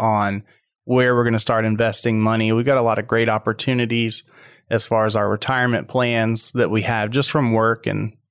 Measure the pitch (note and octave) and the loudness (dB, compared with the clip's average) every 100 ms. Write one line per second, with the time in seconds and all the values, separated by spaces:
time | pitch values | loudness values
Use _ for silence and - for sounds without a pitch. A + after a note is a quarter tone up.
0 | A2 G#2+ G2+ G2 - _ _ _ - B2 | 0 2 0 -4 -10 _ _ _ -2 2
1 | B2+ B2 A#2+ A2+ - A2+ A2 G#2+ A2+ G2+ | 4 2 2 0 0 0 0 0 0 0
2 | A#2+ A2 A2 A2+ A2 A2+ B2 C3+ A#2 G#2 | -2 0 2 0 0 0 2 2 2 0
3 | A2 A#2 A2+ G#2+ - A2 - B2 A#2 A#2+ | 0 0 2 0 -2 -4 -2 -2 0 0
4 | A2+ - - - - - - A#2 - A2+ | -2 -4 -10 -20 -20 -20 -4 -4 0 0
5 | A2 G#2 G#2 G#2 - C3 B2 A2+ - C3 | 2 0 0 -2 -2 0 0 -2 -2 -2
6 | B2 A#2 A2+ A2+ - B2 G2 A2 G2 A2+ | 0 0 0 -2 -4 -2 0 0 0 -2
7 | G#2+ C3 C#3 D#3 B2 A2 A2+ A2+ - G#2 | -2 -2 0 0 0 2 2 0 -4 -4
8 | G#2+ - _ | -6 -10 _